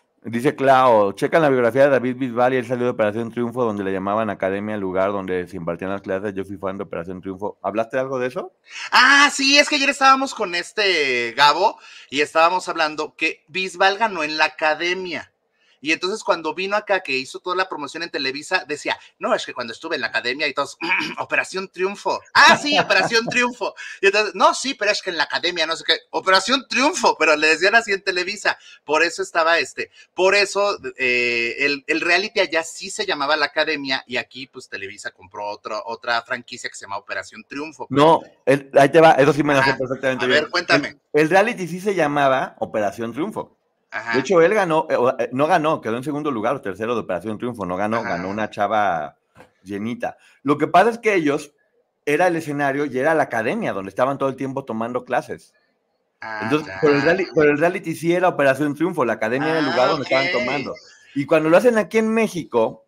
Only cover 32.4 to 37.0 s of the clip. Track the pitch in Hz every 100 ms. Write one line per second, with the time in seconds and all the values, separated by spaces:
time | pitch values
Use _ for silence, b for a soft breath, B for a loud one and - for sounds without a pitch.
32.4 | 185 160 160 - 190 - 202 151 143 156
33.4 | 143 - 151 147 139 131 - 123 113 127
34.4 | 135 131 - 104 98 104 120 - 95 104
35.4 | 104 104 117 107 110 117 120 117 - 127
36.4 | - 123 120 - 104 101